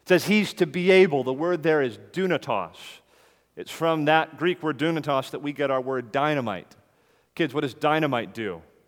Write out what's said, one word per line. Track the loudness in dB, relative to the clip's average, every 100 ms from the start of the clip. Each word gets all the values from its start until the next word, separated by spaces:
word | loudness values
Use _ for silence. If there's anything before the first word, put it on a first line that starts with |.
It | 4
says | 2 4
he's | 2 2
to | -2 -2
be | 0 6
able. | 6 6 4
The | -2
word | -2 -2 -2
there | 2 2
is | 0 -4 -12
dunatos. | -4 -2 -2 -2 -4 -4 -12 -20 -20 _ _ _ _ _ -16
It's | -14
from | -2 0 2 4
that | 4 4 -4
Greek | -4 -2
word | -4 -2
dunatos | -2 -2 -2 -2 -2
that | -8
we | -8
get | -4 -2
our | -2
word | -2 -6 -4
dynamite. | -2 0 0 -2 -6 -10 -20 _ _ _ _ _ -4
Kids, | -2
what | 0
does | -4
dynamite | -2 0 2 2 -2 -4
do? | -8 -8 -8 -14 _